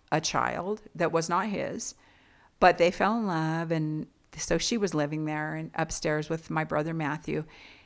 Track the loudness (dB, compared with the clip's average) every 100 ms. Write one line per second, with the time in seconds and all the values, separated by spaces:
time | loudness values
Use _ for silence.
0 | _ -2 0 0 0 -2 -4 -6 -8 -2
1 | 0 2 2 0 0 -2 -4 -6 -8 -12
2 | -20 -20 _ -20 -20 _ 6 8 4 4
3 | 2 2 0 0 0 -2 0 0 0 -2
4 | -6 _ _ -10 0 0 2 0 0 0
5 | 0 -2 -4 -4 -4 -6 -6 -4 -4 -2
6 | 0 0 0 -6 -2 -4 0 0 0 -2
7 | -2 -4 -4 -4 -4 -12 -20 -20